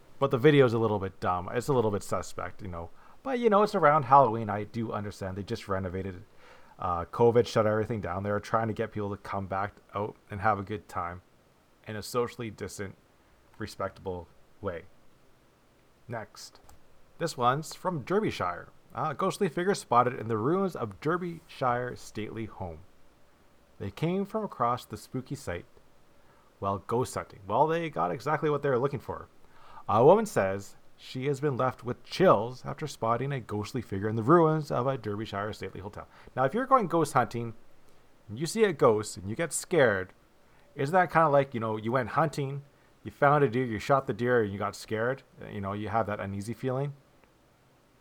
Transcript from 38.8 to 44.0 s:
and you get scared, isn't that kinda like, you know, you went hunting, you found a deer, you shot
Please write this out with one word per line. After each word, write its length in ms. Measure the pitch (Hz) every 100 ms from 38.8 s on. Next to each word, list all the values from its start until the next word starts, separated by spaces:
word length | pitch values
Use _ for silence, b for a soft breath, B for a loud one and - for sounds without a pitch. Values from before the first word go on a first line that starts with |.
| 139 107 104 -
and 120 | 92
you 60 |
get 180 | 117 165
scared, 600 | - - 170 123 98 92 - _ _ b b b -
isn't 160 | 139
that 200 | 185 175
kinda 160 | 165 160
like, 240 | 143 139
you 60 | 120
know, 180 | 113 110
you 140 | 107
went 200 | 127 113
hunting, 520 | - 156 147 135 143 - b b b
you 80 | 107
found 320 | - 143 147
a 60 | 139
deer, 160 | 117
you 160 | 131 107
shot 260 | - 139